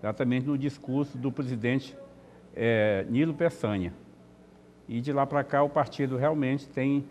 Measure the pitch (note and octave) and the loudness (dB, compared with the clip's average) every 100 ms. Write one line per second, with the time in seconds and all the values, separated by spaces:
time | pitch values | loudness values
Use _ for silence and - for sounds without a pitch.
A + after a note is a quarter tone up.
0 | G#2+ G#2 B2+ B2+ B2+ C#3+ C#3 C#3 - C3 | -4 -2 0 0 0 -2 -2 -6 -4 -2
1 | C#3+ B2+ C3 B2+ C3 B2 A#2 C3 - - | -2 -4 -6 -4 -4 -2 0 0 -2 -18
2 | - - - - - - A2+ A2+ G#2+ G2 | -20 -20 -20 -20 -18 -2 2 4 4 2
3 | F#2+ A#2 D#3+ D3 E3+ - A2 G#2 F2 E2 | 0 2 2 2 0 0 -2 0 -2 -6
4 | - - - - - - - - - A#2 | -20 -20 -20 -20 -20 -20 -20 -20 -8 -6
5 | C3 C#3 C3+ C#3+ C3+ C#3 C#3+ C#3+ C#3 - | -2 0 2 2 2 2 4 2 0 0
6 | C#3 B2+ C#3 D#3 C3 C#3 C#3 - C3+ C#3+ | -2 2 0 2 0 -2 -4 -2 0 0
7 | C#3+ | -2